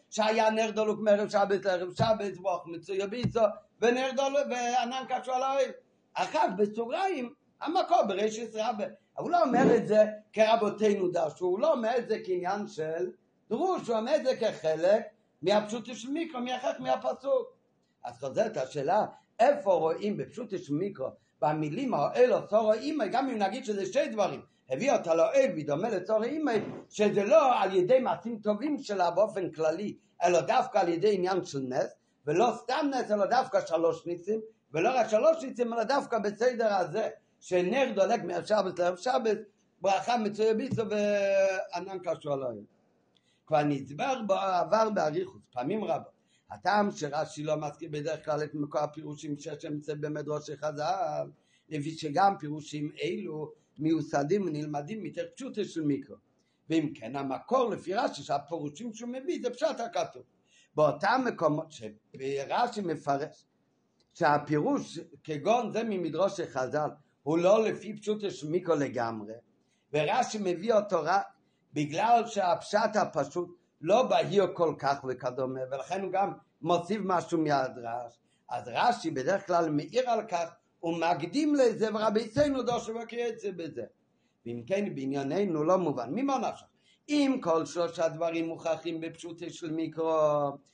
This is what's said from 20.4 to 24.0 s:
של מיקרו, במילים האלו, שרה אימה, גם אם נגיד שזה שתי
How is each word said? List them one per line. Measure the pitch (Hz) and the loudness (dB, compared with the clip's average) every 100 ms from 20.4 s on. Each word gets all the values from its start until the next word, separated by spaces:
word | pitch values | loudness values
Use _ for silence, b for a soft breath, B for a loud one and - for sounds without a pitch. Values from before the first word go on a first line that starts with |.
| - - | -8 -8
של | - | -4
מיקרו, | 147 196 - 131 - b b | -2 -2 -4 -8 -10 b b
במילים | 151 156 151 185 262 | 0 0 -2 -2 -2
האלו, | 160 151 226 247 180 - | 0 0 4 4 4 2
שרה | 208 214 | 2 4
אימה, | 220 277 311 196 | 2 0 -2 0
גם | 233 269 | 0 0
אם | 220 | 0
נגיד | 196 254 208 | -2 -2 -4
שזה | 202 185 | -4 -2
שתי | 269 | 0